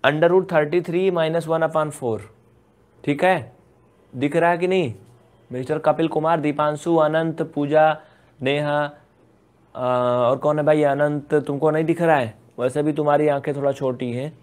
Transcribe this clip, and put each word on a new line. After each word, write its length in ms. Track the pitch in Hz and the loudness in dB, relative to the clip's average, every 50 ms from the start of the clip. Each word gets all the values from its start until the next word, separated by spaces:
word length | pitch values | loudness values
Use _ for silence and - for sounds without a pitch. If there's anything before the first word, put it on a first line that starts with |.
| - | 2
under 260 | 135 147 151 160 170 | 2 2 4 4 4
root 180 | 175 190 185 185 | 4 4 2 2
thirty 320 | 180 156 151 147 156 175 160 | 0 0 0 2 -2 -2 -2
three 280 | - 165 180 190 190 180 | -2 -4 0 0 0 0
minus 360 | 170 160 160 160 170 160 156 | 0 -2 0 -2 -4 -2 -2
one 220 | 160 160 160 156 | -2 0 0 0
upon 220 | 160 156 151 151 143 | 0 -2 -2 -2 -6
four, 240 | - 135 120 110 101 104 - - _ _ _ _ _ _ _ _ _ _ _ _ _ - | -6 -4 -4 -4 -4 -8 -14 -20 _ _ _ _ _ _ _ _ _ _ _ _ _ -6
ठीक 200 | - 147 143 160 | -4 -2 0 2
है, 280 | 185 190 165 117 - - _ _ _ _ _ _ _ _ _ _ _ - | 0 0 0 -4 -12 -20 _ _ _ _ _ _ _ _ _ _ _ -8
दिख 240 | 127 131 147 143 | -4 -4 -2 0
रहा 140 | 170 165 170 | 2 2 2
है 80 | 175 165 | 2 0
कि 100 | 175 180 | 0 0
नहीं? 260 | 185 190 175 123 107 - - - - _ _ _ _ _ _ _ | 0 0 -2 -2 -6 -12 -18 -20 -20 _ _ _ _ _ _ _
मिस्टर 280 | 123 127 131 131 151 151 | -10 -10 -6 -4 -4 -2
कपिल 300 | 151 156 151 151 165 160 | 0 0 0 2 0 -2
कुमार, 320 | - 156 151 160 170 160 | -2 -2 0 0 0 0
दीपांशु, 540 | 143 151 143 147 151 151 151 147 - 170 170 | 0 -2 -2 0 -2 -2 -2 -4 -2 0 2
अनंत, 440 | 165 156 151 156 160 165 165 156 165 160 | 2 2 2 2 0 -2 -2 -4 -4 -6
पूजा, 520 | - - 147 147 143 151 156 156 156 151 151 - - _ _ _ _ _ _ | -6 -4 -4 -4 2 4 4 4 4 2 0 -8 -20 _ _ _ _ _ _
नेहा, 420 | 131 135 143 147 151 147 147 147 147 143 143 - _ _ _ _ _ _ _ _ _ _ _ _ _ _ _ | -2 -2 -2 0 -2 -2 -2 -2 -2 -4 -8 -14 _ _ _ _ _ _ _ _ _ _ _ _ _ _ _
अ, 60 | - | -6
और 580 | 127 127 127 123 123 123 123 123 123 120 131 131 | -2 0 0 2 2 2 2 2 4 2 2 2
कौन 200 | 123 147 151 151 | 2 0 0 2
है 60 | 147 | 2
भाई 180 | 147 151 151 151 | 2 4 4 4
अनंत, 520 | 143 139 139 147 147 147 147 143 - 156 | 2 2 2 0 0 0 -4 -4 0 0
तुमको 340 | 151 139 - 143 143 151 156 | 0 0 0 -4 0 0 0
नहीं 140 | 151 156 165 | 2 2 0
दिख 180 | 156 165 165 170 | 0 0 0 4
रहा 140 | 165 160 | 4 4
है? 180 | 143 123 110 - - _ - _ - | 4 2 -2 -6 -14 _ -20 _ -2
वैसे 240 | 123 127 127 147 147 | -2 -2 0 0 -2
भी 100 | 151 151 | 0 0
तुम्हारी 360 | 147 151 147 143 147 151 151 | 0 0 0 2 2 2 0
आंखें 260 | 143 139 - 156 143 | 0 -2 -4 -6 -6
थोड़ा 160 | 143 139 139 139 | -2 -2 -2 -2
छोटी 380 | - 139 131 127 117 127 123 117 | -2 -4 -4 -4 -4 -6 -6 -6
हैं। 200 | 123 131 156 160 - | -6 -8 -10 -12 -16